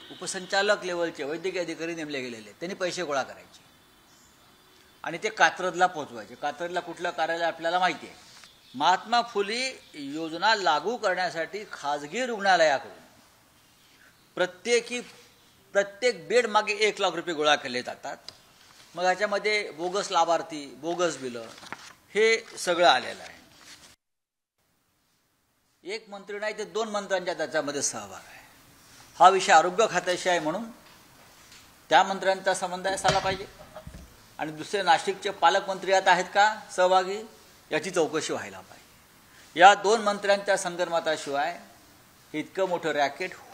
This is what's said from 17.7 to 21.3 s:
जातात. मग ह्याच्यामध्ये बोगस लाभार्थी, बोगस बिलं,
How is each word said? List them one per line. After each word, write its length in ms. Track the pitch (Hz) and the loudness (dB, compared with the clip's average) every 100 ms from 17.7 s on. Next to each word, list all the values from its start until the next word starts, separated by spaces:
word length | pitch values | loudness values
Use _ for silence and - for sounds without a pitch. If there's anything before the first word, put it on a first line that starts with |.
| 123 | -6
जातात. 360 | - - 139 - - - _ _ - - - 165 | -8 -10 -12 -14 -16 -20 _ _ -20 -20 -16 -2
मग 80 | |
ह्याच्यामध्ये 680 | 185 180 208 202 208 208 170 | 0 0 0 0 0 -2 -2
बोगस 400 | 147 180 196 180 | -6 -4 -4 0
लाभार्थी, 540 | 175 165 165 - 156 139 127 | 4 4 4 0 -10 -12 -10
बोगस 420 | 160 175 175 139 | -6 0 -2 -2
बिलं, 280 | 127 | -8